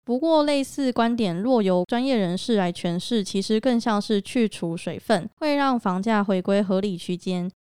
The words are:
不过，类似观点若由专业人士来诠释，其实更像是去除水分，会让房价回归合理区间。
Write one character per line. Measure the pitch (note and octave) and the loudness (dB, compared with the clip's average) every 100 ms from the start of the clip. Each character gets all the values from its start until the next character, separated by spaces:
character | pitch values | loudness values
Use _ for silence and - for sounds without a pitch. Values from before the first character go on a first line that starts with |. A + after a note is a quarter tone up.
不 | - B3 | -6 -2
过， | D#4+ D#4+ | 2 2
类 | D4 C#4+ | 4 0
似 | C4 - C4+ | -2 -2 0
观 | A#3+ A#3 A#3+ | 2 0 0
点 | G#3 | 0
若 | E3+ A3+ B3+ | -2 0 2
由 | F#3+ F3+ F3+ | 4 2 2
专 | A#3 | 0
业 | C4+ | 0
人 | A#3+ F3+ F3+ | 0 0 -2
士 | - G#3+ | 0 2
来 | F3+ | 2
诠 | F3 F3+ E3+ | -2 -2 -2
释， | - A#3 | -2 -2
其 | F#3+ G3 | -2 -2
实 | G3 A3 | 0 0
更 | C4 A#3 | 2 0
像 | A#3 G#3 | 2 0
是 | - G#3 | 0 -2
去 | - B3+ A3 | 0 0 0
除 | - E3+ E3 | -2 -6 -6
水 | - B2+ | -8 -6
分， | - G3+ A3 - | 0 0 -2 -4
会 | D4+ | -2
让 | C#4+ C#4 B3 | 2 2 0
房 | G3 F3+ | 0 -2
价 | G#3 G#3+ | 0 0
回 | G3+ F#3 | 2 0
归 | F3+ G3 | 2 0
合 | G3 F#3+ | 2 0
理 | G#3 F3+ | -2 -4
区 | - F3+ | -6 -6
间。 | - F3+ F3+ - | -4 -4 -4 -10